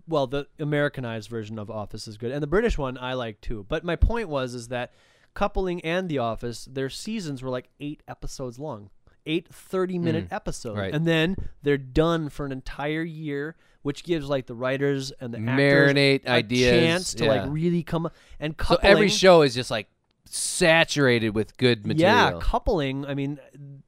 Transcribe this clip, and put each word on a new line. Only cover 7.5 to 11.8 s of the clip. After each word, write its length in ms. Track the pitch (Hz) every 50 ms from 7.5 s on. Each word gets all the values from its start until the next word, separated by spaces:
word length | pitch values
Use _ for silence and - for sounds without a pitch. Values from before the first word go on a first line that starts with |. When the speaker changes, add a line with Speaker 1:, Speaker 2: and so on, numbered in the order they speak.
Speaker 1:
like, 180 | 127 127 123 _ _ -
eight 240 | 143 147 151 - _
episodes 540 | - - - - 131 - - 139 127 120 127
long. 300 | 143 156 127 104 101 101 - _ _ _ _ _ -
Eight 220 | 151 156 170 - -
thirty-minute 800 | - - - - - 185 185 180 185 175 170 170 156 107 95 87
Speaker 2:
Mm, 40 | 185
Speaker 1:
episodes. 440 | 214 - - - - - 120 104 101
Speaker 2:
right. 160 | 98 95 147
Speaker 1:
And 120 | 151 160
then 280 | 165 165 160 160 160 101 - - - - - -
they're 160 | 143 143
done 500 | 139